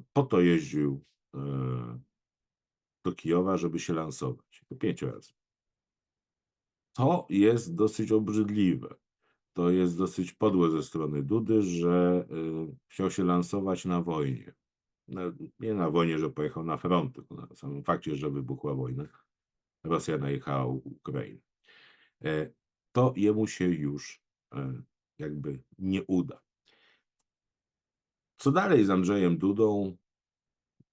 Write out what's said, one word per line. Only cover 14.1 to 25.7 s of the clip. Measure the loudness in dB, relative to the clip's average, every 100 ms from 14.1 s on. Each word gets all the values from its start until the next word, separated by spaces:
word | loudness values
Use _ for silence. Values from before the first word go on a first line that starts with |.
| -2 -4 -6 -10 -20 _ _ _ _ -14
Na, | -8 -8 -10 -16 -8
nie | -4
na | 0 2
wojnie, | 2 2 0
że | -2
pojechał | -4 -6 -4
na | -6 -4
front, | 0 0 0
tylko | -8 -16
na | -16 -16
samym | -14 -12 -6
fakcie, | -4 -4 -4
że | -4 -4
wybuchła | -4 -6 -6 -6
wojna. | -4 -6 -6 -10 _ _ _ _ _ _ _
Rosja | -4 -2 -2 -2
najechała | -2 -4 -2 -2
u-, | -2 -4
Ukrainę. | -8 -14 -8 -8 -8 -14 _ _ _ -20 -20 _ _ _
E, | -4 -4 -4 -10 _ _ _
to | 2 2
jemu | 4 2 2 -2
się | 0 0
już, | 0 -2 -6 -10 -20 _ _ _
e, | -10 -8 -10 -14 _ _ -12
jakby | -10 -8 -8 -10 -14